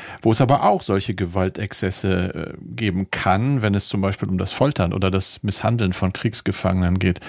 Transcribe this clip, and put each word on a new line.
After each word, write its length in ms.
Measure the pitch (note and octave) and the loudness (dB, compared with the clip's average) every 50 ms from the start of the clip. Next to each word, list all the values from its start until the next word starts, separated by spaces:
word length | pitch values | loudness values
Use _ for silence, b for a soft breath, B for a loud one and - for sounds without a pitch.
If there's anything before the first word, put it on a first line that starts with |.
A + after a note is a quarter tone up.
| B B B B | B B B B
wo 100 | - A#2 | 2 4
es 80 | A2+ - | 4 6
aber 240 | C3 A#2 C#3+ - D#3+ | 4 4 4 4 4
auch 180 | G#3 G3+ F3+ | 4 2 2
solche 320 | - - G2 G2 - - F#2+ | 0 0 0 0 0 -2 -4
Gewaltexzesse, 1400 | F#2+ F#2 E2+ E2+ F#2+ F#2 F#2 - F2 G#2 - - - G#2 F#2+ - - - F#2+ F#2 F#2 F2+ - - D#2+ D#2 - - | -2 -4 -2 0 0 0 0 -2 -4 -6 -6 -4 -4 -4 -4 -2 -2 0 0 0 0 0 -2 -4 -6 -8 -8 -10
äh, 40 | - | -12
geben 500 | - - - - A2 G2+ F2 G2 F#2+ - | -14 -12 -6 -4 -2 0 0 -2 -2 -4
kann, 500 | - - - G2 F#2 G#2 A#2+ C#3 C#3 B2+ | -4 0 2 2 2 4 2 2 2 2
wenn 140 | G#2+ G#2 G2+ | 2 2 2
es 140 | G2 - - | 0 0 -2
zum 100 | - G2 | -2 0
Beispiel 300 | G2 G2 G2+ - G2+ G2 | 0 0 -2 -2 -4 -2
um 80 | F#2+ | -2
das 160 | F2+ F#2+ - - | -2 -2 -2 0
Foltern 400 | - C3 D3 - - F2+ F2 F#2+ | 0 0 2 2 2 0 0 0
oder 180 | F#2+ F#2+ F#2+ | 0 0 2
das 320 | F#2+ F#2+ - - - - - | 2 0 0 -2 -6 -4 -4
Misshandeln 480 | G#2 - - - A2 A#2+ A2+ G2+ F#2 | -4 -2 0 0 0 0 2 0 0
von 220 | F2+ - F#2+ F#2 - | 0 0 -2 -2 -2
Kriegsgefangenen 880 | - - A2 - - - - - - - F#2 F#2 F#2 F2+ F2 F#2 F#2 | -2 -4 -4 -4 -4 -4 -4 -2 0 0 0 2 2 2 2 2 2
geht. 200 | F#2 F#2 F2 B B | 2 2 0 B B